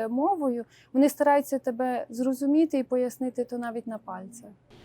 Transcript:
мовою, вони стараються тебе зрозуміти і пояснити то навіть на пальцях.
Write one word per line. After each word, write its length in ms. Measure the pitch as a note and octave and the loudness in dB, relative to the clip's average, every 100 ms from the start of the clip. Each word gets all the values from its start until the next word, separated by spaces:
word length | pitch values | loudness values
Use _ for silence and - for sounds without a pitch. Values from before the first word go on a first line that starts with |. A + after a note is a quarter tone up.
| A3 | -2
мовою, 560 | B3 E4+ F#4 C#4 A#3+ - - _ | 0 0 2 0 -2 -8 -16 _
вони 160 | C4 C#4+ | 4 4
стараються 500 | - C#4+ C#4+ C#4 C4 | 4 4 4 2 -4
тебе 460 | C4 A#3 B3+ A#3+ - | -4 -2 -2 -2 -4
зрозуміти 680 | A#3 C4 C4 C#4 D4+ D#4+ C4+ | -2 -2 0 2 4 4 0
і 40 | |
пояснити 600 | B3 B3+ B3 - B3+ B3 | 0 0 -2 -4 -6 -4
то 140 | A#3+ A#3+ | -6 -6
навіть 300 | A#3+ A3+ A3+ | -8 -8 -8
на 100 | A3 | -12
пальцях. 520 | - F#3 F#3+ - G#3 - _ - | -12 -14 -14 -18 -20 -20 _ -20